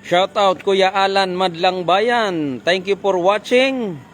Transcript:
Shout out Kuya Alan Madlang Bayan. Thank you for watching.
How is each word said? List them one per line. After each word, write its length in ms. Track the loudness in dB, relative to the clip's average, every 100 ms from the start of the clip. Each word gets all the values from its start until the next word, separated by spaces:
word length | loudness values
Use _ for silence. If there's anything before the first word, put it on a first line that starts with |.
Shout 320 | 0 0 0
out 240 | 0 0 0
Kuya 240 | 0 2 2
Alan 480 | 2 0 0 0 0
Madlang 480 | -2 0 -2 0
Bayan. 800 | 0 0 2 0 0 -2 -4 -4
Thank 240 | -2 -2 -2
you 80 | -2
for 160 | 0 2
watching. 800 | 0 0 0 2 2 -2 -6 -8 -14